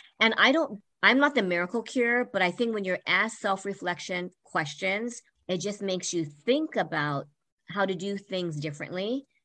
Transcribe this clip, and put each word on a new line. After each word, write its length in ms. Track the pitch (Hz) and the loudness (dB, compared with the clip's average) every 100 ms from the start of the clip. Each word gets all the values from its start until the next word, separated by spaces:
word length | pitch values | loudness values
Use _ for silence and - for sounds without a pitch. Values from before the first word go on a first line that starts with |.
| - _ | -20 _
and 140 | 226 - | 6 8
I 140 | 220 | 8
don't, 280 | 311 311 202 _ _ | 6 0 -6 _ _
I'm 160 | 196 254 | 4 6
not 160 | 285 | 4
the 80 | 285 | 4
miracle 400 | 190 175 175 240 | 2 0 0 -4
cure, 420 | 220 262 240 240 | -4 -2 2 0
but 180 | 240 196 | 0 0
I 100 | 180 | 0
think 200 | 175 233 | 0 -2
when 120 | 214 | -2
you're 160 | 185 180 - | -4 -4 0
asked 340 | 185 220 - | 0 0 -4
self-reflection 880 | 208 190 202 190 180 175 - 180 180 _ | -4 -4 -6 -6 -6 -6 -6 -6 -8 _
questions, 760 | _ 175 151 - 190 202 240 233 _ _ - | _ -6 -6 -6 -4 -4 -6 -10 _ _ -6
it 100 | 185 | -4
just 240 | 196 202 | -4 -6
makes 320 | 196 185 - | -4 -4 -4
you 100 | 175 | -6
think 520 | 151 - - 277 311 226 | -6 -8 -2 0 0 -4
about 500 | 175 160 147 143 - _ _ _ - | -4 -2 -2 -4 -8 _ _ _ -10
how 160 | 180 | -4
to 100 | 196 | -2
do 220 | 180 196 196 | -2 -6 -8
things 400 | - 185 175 151 | -6 -6 -6 -6
differently. 720 | 151 147 - 180 202 269 - _ | -8 -10 -10 -8 -6 -6 -8 _